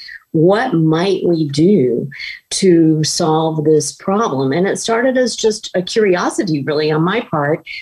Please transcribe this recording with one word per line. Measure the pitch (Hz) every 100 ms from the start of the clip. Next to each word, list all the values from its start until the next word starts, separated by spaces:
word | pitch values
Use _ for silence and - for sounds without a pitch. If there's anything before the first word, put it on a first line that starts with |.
| - - _
what | 160 170 208 262
might | 165 156 160 196 -
we | 180 165 147
do | 139 170 208 123 120 139 - - - -
to | - 190 165 160 156
solve | 151 - 160 156 160 156
this | 147 151 147
problem. | - - 202 226 135 135
And | 151 190
it | -
started | 220 226 262 254
as | 247
just | - 220 214 -
a | 185
curiosity, | 180 226 208 180 254 339 202 151
really, | 135 151 156
on | 156
my | 170 220
part, | 247 156 143 165 - -